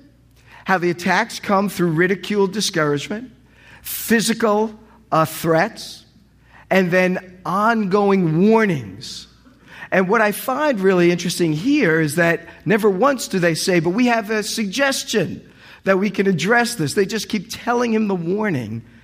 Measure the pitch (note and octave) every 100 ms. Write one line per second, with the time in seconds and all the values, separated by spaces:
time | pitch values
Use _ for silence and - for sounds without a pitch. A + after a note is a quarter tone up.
0 | - _ _ _ - - - F#3+ F3 F3
1 | G3+ F3+ A3+ - - G3 G3+ - F3 D#3
2 | F3+ F#3+ - G#3 G3 G3 G3 E3 D3+ C#3+
3 | - G#3 B3+ - _ _ - - - -
4 | - A3+ A3 A3 A3+ G#3 A3 G#3+ - -
5 | - D#3 D#3+ - E3 D#3+ G3+ - - -
6 | - _ _ _ _ - - F#3 F#3 F#3
7 | F#3 F3+ - - - F#3 G#3+ A#3 G3+ G3
8 | G3+ G3 F3 D#3 G3+ A3 G#3+ D#3 G#2 F#2
9 | - - - _ _ _ - - - F3+
10 | F#3 A#3 G#3 G#3 - C4 D4+ A#3+ F#3+ F#3
11 | F3 F3 F3+ - F3 D3+ G#3+ D4 G#3 D#3+
12 | D#3 C#3 E3+ E3 - - - G#3 G#3 F#3
13 | B3+ C4+ - F#3+ E3+ D#3+ - F3+ D#3+ F#3
14 | B3 A#3 G#3 A3 G#3 - G#3 F#3 C#4 C4+
15 | - A3+ E3 - - - - - - F#3+
16 | G#3 - G3 F#3 E3+ A#3+ A#3 - D3+ G#3+
17 | G3 A3 - G#3+ E3+ - - A#3+ A#3+ A3
18 | A3 F#3+ E3 G3 G#3+ D3+ A2 A2+ A2 -